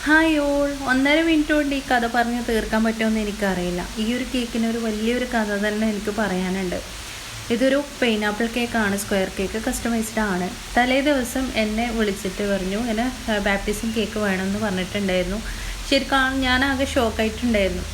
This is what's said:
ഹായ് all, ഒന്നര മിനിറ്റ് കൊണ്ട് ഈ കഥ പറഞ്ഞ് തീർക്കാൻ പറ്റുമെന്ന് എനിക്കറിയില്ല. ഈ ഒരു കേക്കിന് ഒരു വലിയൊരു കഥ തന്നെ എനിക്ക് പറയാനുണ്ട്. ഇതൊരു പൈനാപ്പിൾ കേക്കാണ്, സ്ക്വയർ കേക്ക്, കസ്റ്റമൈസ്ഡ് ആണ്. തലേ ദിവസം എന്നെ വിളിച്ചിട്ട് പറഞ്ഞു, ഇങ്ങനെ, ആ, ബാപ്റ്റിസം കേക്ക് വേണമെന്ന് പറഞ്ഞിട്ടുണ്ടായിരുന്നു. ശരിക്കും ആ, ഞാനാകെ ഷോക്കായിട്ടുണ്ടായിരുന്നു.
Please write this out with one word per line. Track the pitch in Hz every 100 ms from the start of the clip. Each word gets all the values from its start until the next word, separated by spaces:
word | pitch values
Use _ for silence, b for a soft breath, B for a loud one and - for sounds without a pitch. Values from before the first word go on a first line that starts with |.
| 294
ഹായ് | 311 320 302
all, | 285 285 285 277 269
ഒന്നര | 254 277 302
മിനിറ്റ് | 330 320 302
കൊണ്ട് | 302 285 277
ഈ | -
കഥ | 247 233 240
പറഞ്ഞ് | 233 240 233
തീർക്കാൻ | 220 214 220
പറ്റുമെന്ന് | 226 220 220 220
എനിക്കറിയില്ല. | 208 208 202 180 180 180 175 -
ഈ | 220
ഒരു | 247 262 254
കേക്കിന് | 226 233 226
ഒരു | 233
വലിയൊരു | 226 214 220 247 247
കഥ | 240 208 202 208
തന്നെ | 208 220
എനിക്ക് | 202 208 208
പറയാനുണ്ട്. | 208 185 185 190 185 180 - - B B B - -
ഇതൊരു | 233 262 277 285 -
പൈനാപ്പിൾ | 240 214 208 208 233
കേക്കാണ്, | 240 240 233 208 202
സ്ക്വയർ | 202 202 185 -
കേക്ക്, | 190 220
കസ്റ്റമൈസ്ഡ് | 240 233 233 233 220 -
ആണ്. | 214 180 180 - - -
തലേ | 247 262
ദിവസം | 277 285 233 262 262 220
എന്നെ | 214 214 240
വിളിച്ചിട്ട് | 226 208 196 190 185 208
പറഞ്ഞു, | 196 185 202
ഇങ്ങനെ, | 240 214 254 247 -
ആ, | 208
ബാപ്റ്റിസം | 202 196 - 208 226 226
കേക്ക് | 202 214
വേണമെന്ന് | 208 185 190 202
പറഞ്ഞിട്ടുണ്ടായിരുന്നു. | 214 185 180 208 196 180 180 202 - B B B -
ശരിക്കും | 277 262 269
ആ, | 262
ഞാനാകെ | 269 254 254 277 262 277
ഷോക്കായിട്ടുണ്ടായിരുന്നു. | 285 226 208 220 214 240 208 190 180 -